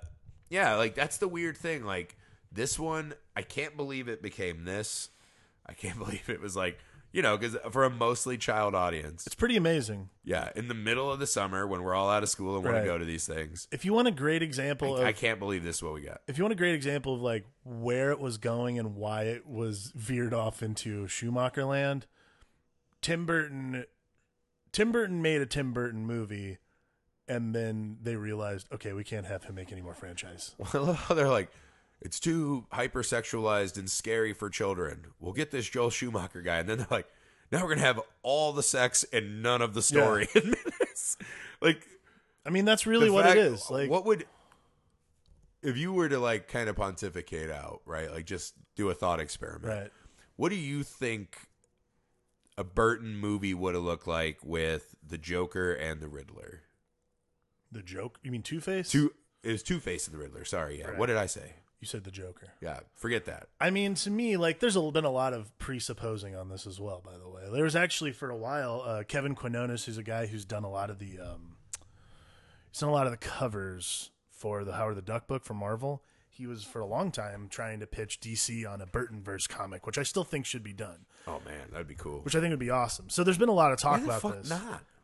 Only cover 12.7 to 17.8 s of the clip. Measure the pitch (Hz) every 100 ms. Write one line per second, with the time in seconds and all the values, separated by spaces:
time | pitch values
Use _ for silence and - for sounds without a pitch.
12.7 | 113 101 85 82 82 - 80 78 85 -
13.7 | 143 185 220 247 151 147 160 160 131 139
14.7 | 143 139 131 120 107 120 107 98 95 85
15.7 | 82 82 78 71 - - 135 208 202 175
16.7 | 160 139 143 135 127 123 113 98 _ 127
17.7 | 117